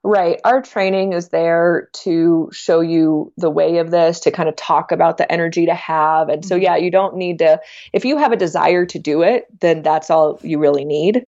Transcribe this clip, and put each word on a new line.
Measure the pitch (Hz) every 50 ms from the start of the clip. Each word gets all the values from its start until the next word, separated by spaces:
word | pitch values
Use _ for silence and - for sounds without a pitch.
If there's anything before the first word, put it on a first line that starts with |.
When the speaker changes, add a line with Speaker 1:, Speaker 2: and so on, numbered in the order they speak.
| -
Speaker 1:
Right. | 196 208 196 180 170 170 - -
Our | 220 247 262
training | 262 - - 214 196 190 190 190 190 196
is | 180 175 175 _
there | - 165 165 165 165 170 170 175 170 - - _ - - -
to | 196 165 165 165 170 165 160 156 -
show | - - - - 175 165
you | 165 165 165 165 160 156 156 151 - - _
the | - 175 160
way | 151 165 160 160 170 170
of | 165 165
this, | 175 170 165 165 170 -
to | - 160
kind | 151 - 160 160
of | 156
talk | - - - 160 147 165 -
about | - - 165 165 165 -
the | - -
energy | 165 170 170 165 165 175 170
to | 165 170
have. | 175 - - 160 156 156 156 160 160 160 151
And | 151 151 175
so, | 185 185
Speaker 2:
Mm-hmm. | 180
Speaker 1:
yeah, | 185 180 170
you | 160 175 175
don't | 175 190 196 190 -
need | 185 185 180 175 160
to, | 175 160 156 160 - - - - - -
if | - - -
you | 254 294
have | 294 302 254
a | 233
desire | - 190 165 147 165 160 160 180 180 180
to | 175 - 175
do | 165 151 143 156
it, | 170 196 247 247 - _ - _
then | - 170 165 160
that's | 151 156 156 156 - -
all | 165 160 156 151 - - -
you | 160 160 147
really | 151 143 143 139 139
need. | 151 151 151 156 190 220 247 240 _ _